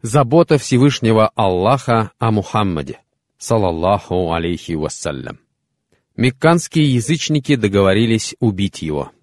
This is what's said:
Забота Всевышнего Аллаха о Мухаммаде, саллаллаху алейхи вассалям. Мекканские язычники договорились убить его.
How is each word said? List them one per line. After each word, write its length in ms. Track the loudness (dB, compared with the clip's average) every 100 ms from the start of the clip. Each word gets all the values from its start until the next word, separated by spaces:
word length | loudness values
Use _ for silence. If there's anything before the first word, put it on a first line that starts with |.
Забота 560 | 0 0 4 2 4 2
Всевышнего 720 | 2 2 2 2 2 4 2
Аллаха 760 | 2 0 2 2 0 0 -2 -2 _
о 120 | -2
Мухаммаде, 720 | 0 -2 -2 -2 -4 -6 -14 _ _ _ _
саллаллаху 920 | -2 0 0 0 0 0 -2 -4 -2
алейхи 420 | -2 -4 -6 -6
вассалям. 640 | -6 -6 -6 -10 -10 -12 -16 _ _ _ _ _ _ _ -2
Мекканские 800 | -2 2 2 2 0 0 2
язычники 640 | 2 0 -4 -2 -2 0 0
договорились 800 | 2 2 2 2 2 0 -2 -2
убить 440 | -2 0 -4 -4
его. 280 | -6 -6 -8 _